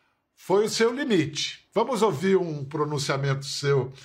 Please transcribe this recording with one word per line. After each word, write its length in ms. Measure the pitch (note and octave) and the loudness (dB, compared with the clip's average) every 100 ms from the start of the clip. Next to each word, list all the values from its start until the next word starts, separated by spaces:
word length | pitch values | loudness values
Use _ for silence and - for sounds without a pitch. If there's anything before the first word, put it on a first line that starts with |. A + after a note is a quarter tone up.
| _ _ _ | _ _ _
foi 320 | _ - F#3+ G#3+ | _ 0 2 2
o 40 | |
seu 240 | - A3+ | 2 0
limite. 760 | B3+ C#4+ G3 C#3 - - - _ | 0 2 2 2 -4 -8 -10 _
Vamos 280 | - A3+ A#3+ | -2 0 2
ouvir 360 | G#3+ C#3+ F#3 F#3+ | 2 2 2 2
um 260 | F3 D3 | 0 -6
pronunciamento 840 | C#3 D3+ D3+ D3 - C#3 C#3 C#3 - | -8 -4 -2 -2 -2 -2 0 -2 -4
seu, 460 | - C#3+ C#3 B2 - | -4 0 2 0 -8